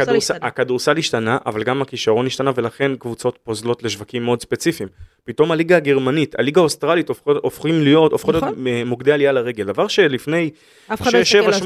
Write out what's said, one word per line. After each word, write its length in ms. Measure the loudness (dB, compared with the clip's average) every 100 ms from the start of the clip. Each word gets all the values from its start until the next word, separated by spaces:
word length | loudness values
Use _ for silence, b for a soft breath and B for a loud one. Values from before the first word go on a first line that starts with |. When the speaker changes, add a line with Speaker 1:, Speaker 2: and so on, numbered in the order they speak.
Speaker 1:
הכדורסל, 160 | 0 0 0
Speaker 2:
השתנה. 140 | -4 -6
Speaker 1:
הכדורסל 500 | -4 -2 0 0 0
השתנה, 400 | -2 -2 -2 -2 -2
אבל 180 | -4
גם 180 | -2 -4
הכישרון 440 | -4 -4 0 0 0
השתנה, 260 | -2 -2 -2
ולכן 400 | -4 -2 -4 -4
קבוצות 440 | -8 -6 -6 -6
פוזלות 400 | -8 -6 -4 -4
לשווקים 400 | -6 -8 -8 -6
מאוד 180 | -2 -2
ספציפיים. 480 | -4 -4 -2 -4 -8 b b b
פתאום 280 | -4 0 2
הליגה 260 | 2 4 4
הגרמנית, 640 | 4 2 2 0 -2 -2
הליגה 220 | 0 2
האוסטרלית 480 | 2 0 0 0 0
הופכות, 280 | -2 -2 0
הופכים 380 | -2 -4 -2 2
להיות, 280 | 4 6 6
הופכות 240 | 2 0 0
להיות 80 |
Speaker 2:
נכון. 120 | -2 -4
Speaker 1:
מ-, 240 | -2 -2 -2
מוקדי 240 | -2 0
עלייה 200 | 2 2
לרגל. 340 | 0 -2 -4 -4
דבר 220 | -2 0
שלפני 600 | 2 2 0 -2 -2 -4 b b b -10
Speaker 2:
אף 80 | -4
אחד 120 | 2
לא 100 | 2
Speaker 1:
שש, 40 | 4
Speaker 2:
הסתכל 140 | 4
Speaker 1:
שבע, 40 | 4
Speaker 2:
על 60 |
Speaker 1:
שמונה 40 | 2